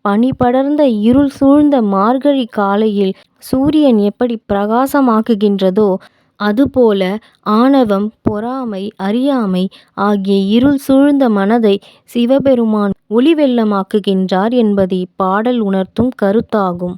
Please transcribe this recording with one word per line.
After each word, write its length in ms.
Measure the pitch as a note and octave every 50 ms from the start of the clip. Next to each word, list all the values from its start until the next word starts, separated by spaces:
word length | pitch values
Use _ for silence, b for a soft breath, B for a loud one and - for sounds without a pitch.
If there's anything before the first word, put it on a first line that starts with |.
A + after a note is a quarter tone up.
பனி 300 | _ G#3 G3+ G#3 A#3 C4 C4
படர்ந்த 520 | - B3+ B3 B3 C4 C4+ C#4 D4+ D4 D4+ C4+
இருள் 400 | A#3 G#3 G#3 A3+ B3 C4+ C#4+ C#4
சூழ்ந்த 540 | - - C#4 C4+ C#4 D4 D4+ D4 C#4 C4 A3+
மார்கழி 640 | G3+ G3 G3 G3 A3 B3 C4+ B3+ C#4+ C#4+ C4+ B3+
காலையில் 640 | A3+ - - G3+ G3 G3 G3+ A3 A3 G#3 G3+ G3+ F#3+ G3 b b b _ _
சூரியன் 600 | - - - C4 C4+ D4 D4+ D#4 D4+ C#4 A#3+ G#3+
எப்படி 400 | G3+ G3+ G3+ _ B3 B3 A#3 A3 _ _ G#3
பிரகாசமாக்குகின்றதோ, 1400 | G3+ G3+ G#3 A3 A#3+ C4 C#4 C#4 C#4+ C#4 B3+ A3+ A3 A3 - A#3 G3 G#3 G#3 G3+ G3 F#3+ F#3+ F#3 G#3+ G#3+ G3+ F#3 F#3+ b b b b b b b
அதுபோல 840 | _ G#3 G#3 G#3 G#3+ C#4+ C4 C#4 B3+ B3 A3+ G#3 G3 F#3+ F#3 G3 A3 b b b b
ஆணவம், 720 | b - G#3+ A3 A#3+ C4+ C#4 C#4 B3+ G#3+ G3+ G3 G3+ G#3+ - _ _
பொறாமை, 680 | - A3 G#3 G#3+ A#3+ B3+ C4+ C4 A#3 G#3 F#3+ G3 G#3 -
அறியாமை 720 | _ F#3+ F#3+ G#3 A#3+ B3+ C#4+ C#4 B3+ A3+ G3 F#3 F3+ F#3 F#3+ b b b b b
ஆகிய 640 | - G3 G#3 G#3 G3+ F#3+ G3 G3+ G3 G3 G3 G#3
இருள் 200 | A#3 B3 C#4+ D4
சூழ்ந்த 520 | C4+ C#4 - C4+ C4+ C#4 C#4+ C#4+ C#4 C4+ A#3+
மனதை 500 | G#3+ G3+ G3 G3 A3 A#3+ A3+ G#3+ G3 G3+ b b b b b
சிவபெருமான் 880 | _ - A#3+ A#3+ A#3 C4 C#4 C4+ C#4 C4+ A#3+ A#3 A3 G#3+ G#3+ G#3 G3+ F#3+ _ _ _
ஒளி 260 | G#3 A3+ B3 D4+ E4+
வெள்ளமாக்குகின்றார் 1160 | D4+ D4+ C4+ B3 A#3+ A3+ G#3 G#3 G3 F#3+ _ - G#3+ F#3+ - G3 F#3+ F#3+ F3+ G3+ F#3 G3 A3+
என்பதை 560 | B3 B3 A#3 G#3+ G3+ G3 G3 F#3 F#3+ F#3 F3+ F3+ _
பாடல் 420 | _ G3 F#3 F#3+ G3+ A3 B3 B3+ A#3+
உணர்த்தும் 520 | A3 G3 G3 F#3+ F#3+ F#3 _ - A#3 B3+ B3 - -
கருத்தாகும். 720 | G3 G3 A3 A#3 - - A3 G3 F#3 F3 F3 F3+ F3+ F3+